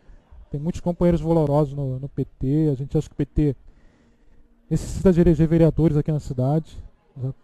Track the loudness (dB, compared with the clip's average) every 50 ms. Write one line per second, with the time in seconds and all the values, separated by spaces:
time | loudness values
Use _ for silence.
0 | _ -20 -20 -20 _ _ -20 -20 -16 -12 -12 -8 -6 -6 -6 -4 -4 -4 -2 2
1 | 2 2 2 2 0 0 2 2 2 2 2 2 2 0 -2 -6 -6 -6 -6 -8
2 | -10 -8 -6 -6 -6 -6 -6 -6 -2 0 0 2 2 0 0 -2 -4 -2 -2 -2
3 | -2 -2 -4 -6 -6 -2 _ 0 0 0 0 -4 -10 -20 -20 -20 -20 -20 _ _
4 | _ _ _ _ _ -20 -20 -20 -20 _ _ _ _ -4 -4 -4 -4 -6 -6 0
5 | 2 4 4 6 4 4 4 4 2 2 4 4 4 4 4 2 0 2 2 0
6 | -2 -2 -4 -4 -6 -6 -4 -4 -2 -2 -2 -2 -4 -6 -12 -18 -18 -18 _ _
7 | _ _ _ -10 -10 -10 -10 -8